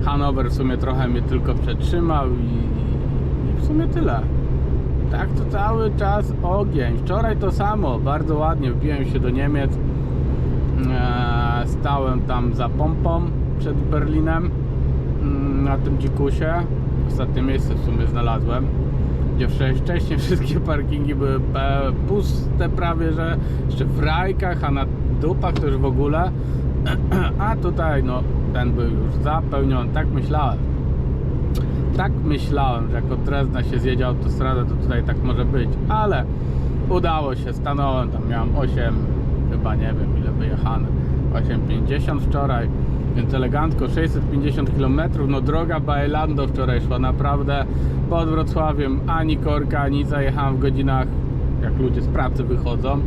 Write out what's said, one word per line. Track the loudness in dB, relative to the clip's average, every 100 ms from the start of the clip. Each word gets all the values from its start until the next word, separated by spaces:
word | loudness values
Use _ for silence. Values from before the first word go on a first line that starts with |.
Hanower | 0 0 0 0 0
w |
sumie | 0 0 0
trochę | -2 0 0
mnie | 0
tylko | 0 0 0
przetrzymał | 0 -2 0 0 0 2 0 0
i, | 0 0 -2 -2 -2 -2 -2 0 -2 -2 -2 0
i | 0
w | 0
sumie | 2 0
tyle. | 0 0 0 0 0 0 0 0 0 0 -2 0
Tak | -2 -2
to | -2 -2
cały | 0 0 2 0
czas | 0 0 0 0 -2
ogień. | 0 0 0 0 0 0
Wczoraj | 0 0 0 0
to | 0
samo, | 0 0 0 0 0
bardzo | 0 0 0 0
ładnie | 2 0 0
wbiłem | 0 0 0
się | 0 0
do | 0
Niemiec. | 2 2 2 0 0 0 0 -2 0 0 0 0 0 0 0 0
E, | 0 0 0 0 0 0 0 -2
stałem | -2 0 0 0 0
tam | 0 0 0
za | 0 0
pompą | 0 0 2 0 0 0 -2 -2 0
przed | 0 0
Berlinem, | 0 0 2 2 2 2 0 -2 -2 0 0 0 0 -2
mm, | 0 0 0 0
na | 2 0
tym | 0 0
dzikusie. | 0 0 0 2 0 0 0 -2 -2 0 0
Ostatnie | 0 0 0
miejsce | 0 0 0
w | 0
sumie | 0 0 0
znalazłem, | 2 0 2 0 0 0 0 0 0 0 0 0 0
gdzie | 0
wcze-, | 0 0
wcześniej | 0 0 0 0 0
<laughs> |
wszystkie | 0 0 0 0
parkingi | 0 0 0 0 0
były | 0 0 0
pe-, | 0 0 0 0 0 0 0
puste | 0 0 0 0 0 0
prawie, | 0 0 0 0
że | 0 0 -2 -2 -2 -2
jeszcze | -2
w | 0 0
rajkach, | 2 2 0 0 0 0
a | 0
na | 0 -2 -2 0 0
dupach | 0 0 0
to | 0 0
już | 0
w |
ogóle. | 0 2 0 0 0 -2 -4 -2 -2 0
<clears throat> | 0 0 0 0 0 0
A | -2 0
tutaj, | 0 0 0 0
no, | 0 0 0 0 0
ten | 0 0
był | 0
już | 0 0 0 0
zapełniony, | 0 0 0 0 2 0 0
tak | 0 0
myślałem. | 0 0 0 0 0 -2 -2 0 0 0 0 0 0 0 0 0 -2 0 0
Tak | 0 0
myślałem, | 0 0 0 0 0 0 0
że |
jak | 0 -2
od | -2
Drezna | 0 0 0 0
się | 0 0
zjedzie | 0 0 0
autostrada, | 0 -2 0 0 0
to | 0
tutaj | 0 0 0
tak | 0 0
może | 0 2
być, | 2 2 0 0 0
ale | 2 2 0 0 -2 -2 0 0 -2 0
udało | 2 2 0 -2
się, | -4 -4
stanąłem | -4 -2 0 0 0 0
tam, | -2 -2
miałem | 0 0 2
osiem, | 2 0 0 0 0 0 0 0 0
chyba | 0 0
nie | 0 0 0
wiem | 0 0
ile | 0
wyjechane, | 0 -2 0 0 0 0 0 0 0 0
osiem | 0 0 0 0
pięćdziesiąt | 0 0 0 0 0
wczoraj, | 0 0 0 0 0 0 0 0 0 0
więc | 0
elegancko, | 0 0 0 0 0 0
sześćset | 0 0 0 0
pięćdziesiąt | 0 0 0 0
kilometrów. | 2 2 2 0 0 0
No, | 0
droga | 0 0 0 -2
Bailando | 0 0 0 0 0 0 0
wczoraj | 0 0 0
szła | 0 0
naprawdę | 0 0 0 0 0 0 0 0 0 0 0
pod | 0 0
Wrocławiem, | 0 0 0 0 0 0 0 0
ani | 0 0 0
korka, | 0 0 0 0
ani | 0 0
zajechałem | 0 0 0 0 0 2
w |
godzinach, | 0 2 2 2 0 -2 -2 -2 0 0
jak | 0 0
ludzie | 0 0
z | 0
pracy | 0 0 0
wychodzą. | 0 0 0 0 0 0